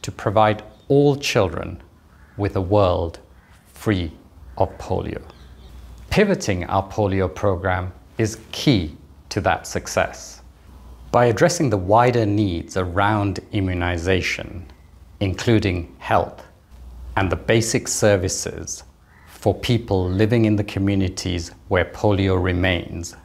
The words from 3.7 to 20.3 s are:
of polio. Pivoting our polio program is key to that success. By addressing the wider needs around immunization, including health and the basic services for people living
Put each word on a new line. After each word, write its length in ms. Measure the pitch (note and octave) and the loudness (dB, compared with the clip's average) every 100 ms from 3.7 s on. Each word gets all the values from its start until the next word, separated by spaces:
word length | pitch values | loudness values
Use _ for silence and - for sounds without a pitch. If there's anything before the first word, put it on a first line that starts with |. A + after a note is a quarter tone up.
| - - F#2+ E2 - - - - - | -6 -2 0 -2 -10 -20 -20 -18 -2
of 120 | F2+ - | -2 -2
polio. 440 | - F#2 E2 - - - - - - - - - - | -6 -4 -4 -10 -12 -20 -20 -20 -20 -20 -20 -20 -2
Pivoting 540 | - G3+ F#3 - F2+ F2 | 2 2 0 -2 -4 -2
our 200 | F#2+ F#2+ | -2 -2
polio 400 | - G2+ F#2+ F#2 | -2 0 0 -2
program 640 | - G#2 F2 F#2+ F#2 F2+ - - - | 0 -2 0 -2 -2 -6 -12 -16 -4
is 220 | A2 - - | -4 -4 -14
key 420 | - - A2 D#2+ - - - - | -4 2 2 0 -10 -20 -20 -8
to 140 | - | -2
that 260 | F#2+ E2 - | 0 -2 -4
success. 760 | - - - E2+ - - - - - - - - - - | -8 -4 -2 -2 -4 -18 -20 -20 -20 -20 -20 -20 -20 0
By 140 | A#2+ A#2+ | 2 4
addressing 440 | G#2 E3 E3+ D3 | 4 2 2 0
the 80 | G#2 | 0
wider 480 | F#2 A2 A#2+ A#2+ G#2 | 4 4 6 4 2
needs 520 | G2+ G#2 E2+ - F#2+ | 2 0 -2 -4 -4
around 640 | F#2 F2+ G2+ G#2+ G2+ F#2+ - | -2 0 2 2 -2 -4 -6
immunization, 1200 | G#2+ F#2+ F2+ F2 F2 F2 F#2 F2 - - F2 - - - - - - | -4 -2 -2 -2 -2 0 0 0 -6 -10 -12 -16 -20 -20 -20 -20 -6
including 760 | G2 F2+ - A2 G#2 F2+ E2 - | -4 -2 2 4 2 -2 -8 -14
health 420 | - G2+ - - - _ _ - - - - - | 0 0 0 -8 -20 _ _ -20 -20 -18 -6 -2
and 120 | F#2+ | 0
the 60 | D#2+ | -2
basic 540 | - A2+ A2 B2 - | 2 2 2 -2 -4
services 960 | - G#2+ G2+ F2+ - - - - - - _ _ - - | 0 4 4 0 -4 -8 -10 -12 -14 -16 _ _ -20 -20
for 260 | - G#2+ | -2 -2
people 560 | G2+ - A#2 - F#2+ F2+ | 0 0 0 2 0 0
living 360 | F#2 G#2+ | 2 4